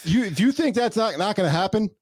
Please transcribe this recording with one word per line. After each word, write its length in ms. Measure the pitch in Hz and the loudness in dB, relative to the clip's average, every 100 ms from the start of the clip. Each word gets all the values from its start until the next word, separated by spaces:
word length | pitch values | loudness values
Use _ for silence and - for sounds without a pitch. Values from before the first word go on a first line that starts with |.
you, 260 | 160 226 208 | 0 0 0
do 140 | 139 | 0
you 80 | 247 | 0
think 240 | 269 311 214 | 2 0 0
that's 200 | 240 226 | 0 0
not, 220 | 220 147 | -2 0
not 180 | 196 202 | -2 0
gonna 140 | 165 | 0
happen? 400 | 165 190 214 208 _ | 2 0 0 -2 _